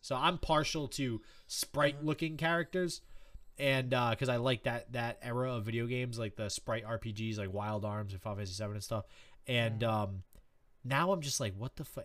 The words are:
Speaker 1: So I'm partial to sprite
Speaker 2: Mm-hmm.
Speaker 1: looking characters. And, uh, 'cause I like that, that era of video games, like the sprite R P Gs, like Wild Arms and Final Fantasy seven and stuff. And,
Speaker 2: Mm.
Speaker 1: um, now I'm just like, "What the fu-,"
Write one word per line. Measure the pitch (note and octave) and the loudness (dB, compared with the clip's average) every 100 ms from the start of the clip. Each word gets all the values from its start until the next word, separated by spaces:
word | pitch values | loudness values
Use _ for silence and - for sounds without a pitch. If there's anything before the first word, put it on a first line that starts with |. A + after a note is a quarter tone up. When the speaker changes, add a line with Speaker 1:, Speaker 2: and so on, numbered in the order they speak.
Speaker 1:
So | - B2+ | -4 2
I'm | D#3+ F3+ | 2 2
partial | - D#3 D3 D#3+ C#3+ | 4 4 4 0 -2
to | - C3 A2 - - - | -2 0 -2 -6 -18 -10
sprite | - - C#3+ D3 C#3+ | -6 -2 4 4 4
Speaker 2:
Mm-hmm. | D#3 | 0
Speaker 1:
looking | D3 D#3+ D3+ | 0 0 2
characters. | E3 E3+ E3+ F#3 F3 - - - - - - - | 2 2 2 0 0 -2 -10 -16 -14 -16 -16 0
And, | C#3 C3+ B2+ | 4 4 4
uh, | B2+ A#2+ A2+ | 4 4 2
'cause | B2+ | 2
I | A#2+ | 2
like | B2+ B2 | 2 2
that, | B2+ A#2 - | 0 -2 -4
that | A#2+ A#2 - | -2 -2 -4
era | B2 A#2+ B2+ | -4 -2 0
of | A#2+ | -2
video | G#2+ A2+ A#2+ | -2 -2 0
games, | B2+ B2 A#2 | 0 -2 -2
like | G#2+ - | -6 -4
the | G#2 | -4
sprite | - - A2+ | -4 -2 -4
R | G#2+ A2+ | -2 -4
P | A#2 | -4
Gs, | G#2 A2 G#2+ | -4 -2 -2
like | F#2+ | -2
Wild | G2+ G#2 G#2+ | -2 -2 -2
Arms | G#2 G#2 G2+ | -2 -2 -4
and | G2 | -6
Final | A2 G#2 | -6 -6
Fantasy | G2 | -6
seven | F#2+ G#2+ G#2 | -4 -4 -4
and | |
stuff. | - A2 - - - - - | -4 -4 -4 -14 -20 -16 0
And, | B2 A#2 A2 | 2 2 2
Speaker 2:
Mm. | A#2 | 2
Speaker 1:
um, | G#2+ G2+ F#2+ - - - _ _ - | 2 0 -4 -10 -18 -20 _ _ -14
now | B2 C#3 F3 | 0 2 4
I'm | F#3 | 2
just | C#3 - | 0 -2
like, | A2+ | -2
"What | G2 B2 - | -2 -8 -8
the | |
fu-," | D3+ - | -10 -10